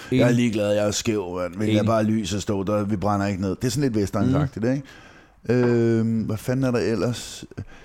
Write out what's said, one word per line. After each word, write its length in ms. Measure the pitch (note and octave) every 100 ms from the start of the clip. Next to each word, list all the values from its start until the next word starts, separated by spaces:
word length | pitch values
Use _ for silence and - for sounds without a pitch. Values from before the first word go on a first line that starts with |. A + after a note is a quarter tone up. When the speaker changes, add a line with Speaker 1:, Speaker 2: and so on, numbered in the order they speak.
| -
Speaker 1:
"Jeg 80 | C3
er 40 | B2+
Speaker 2:
Enig. 100 | A#2+
Speaker 1:
ligeglad, 380 | A#2+ G#2+ G#2
jeg 140 | G#2 G#2
er 40 |
skæv, 440 | G#2 - G#2+ F2+ F2+
mand. 220 | F2+ F2
Vil 100 | A2
jeg 80 | G#2+
Speaker 2:
Enig. 120 | G#2
Speaker 1:
bare 160 | A2+
lys 300 | G#2+ A2 F#2+
og 80 | G2
stå 220 | F2+ G2
der, 200 | F#2+ G#2
vi 120 | G2+ G#2+
brænder 280 | F#2+ G2+ G2+
ikke 140 | F#2+
ned." 80 | G2 F2+
Det 80 | B2
er 20 |
sådan 120 | B2+
lidt 120 | C#3 A2
vestegnsagtigt, 720 | G2 G#2+ A2+ C3+ D3 - A2+
Speaker 2:
Mm. 60 |
Speaker 1:
ikke? 120 | C3+ - - - - - _ -
Øhm, 720 | B2 B2 A#2+ A#2 A2+ A2+ A2+
hvad 160 | G#2+ G#2+
fanden 260 | - B2+ C3
er 60 |
der 80 | A#2+
ellers? 640 | F#2+ A2 G#2+ A2+ - - - - - -